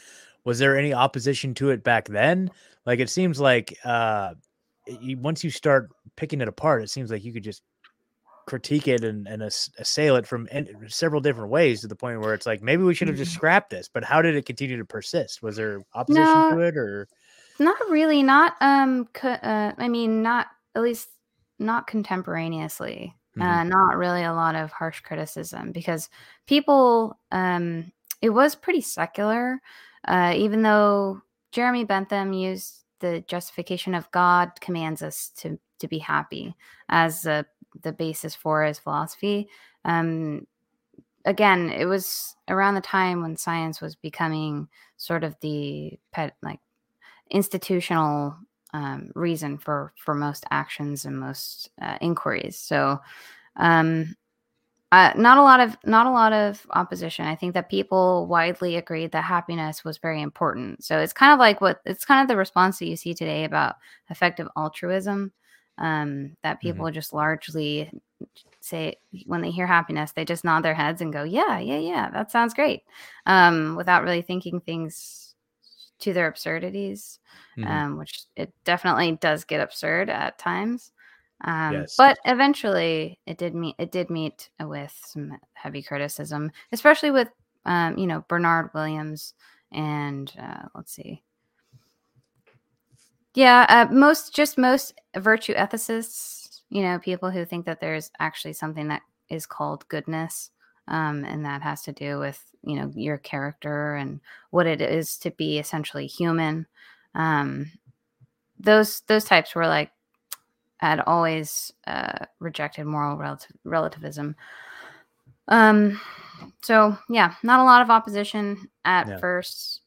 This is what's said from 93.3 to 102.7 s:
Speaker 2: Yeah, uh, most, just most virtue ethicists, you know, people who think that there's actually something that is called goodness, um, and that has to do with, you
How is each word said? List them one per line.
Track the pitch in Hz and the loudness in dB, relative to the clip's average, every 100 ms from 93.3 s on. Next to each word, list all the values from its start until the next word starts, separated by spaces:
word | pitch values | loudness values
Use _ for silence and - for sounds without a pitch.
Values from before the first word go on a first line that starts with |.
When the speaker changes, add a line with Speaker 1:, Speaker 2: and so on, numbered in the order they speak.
Speaker 2:
Yeah, | 254 262 247 240 | 6 10 12 12
uh, | 233 226 | 10 10
most, | 262 285 311 - - | 8 8 6 0 0
just | 294 - | 2 4
most | 254 269 - - _ 185 | 4 4 0 -14 _ -2
virtue | 202 220 220 | 2 2 0
ethicists, | - 202 226 - 226 226 - - - - - _ | -2 -2 -4 -4 -6 -8 -12 -14 -16 -20 -20 _
you | 202 | -2
know, | 185 175 | -2 -2
people | 190 180 185 | -4 -4 -4
who | 185 170 | -6 -6
think | 170 170 | -8 -8
that | 160 | -8
there's | 165 156 - - | -6 -6 -8 -8
actually | 156 - 151 | -6 -6 -12
something | 156 156 156 151 | -10 -10 -8 -6
that | 147 - _ - | -8 -10 _ -12
is | 165 - | -12 -10
called | - 147 143 - | -8 -8 -8 -10
goodness, | 151 156 160 165 - - _ _ _ - | -10 -6 -8 -8 -10 -16 _ _ _ -8
um, | 160 156 147 139 | -4 -4 -4 -6
and | 151 147 | -8 -8
that | 143 | -8
has | 147 151 | -8 -8
to | - | -12
do | 139 143 143 | -10 -8 -6
with, | 143 139 - _ | -8 -10 -20 _
you | - | -8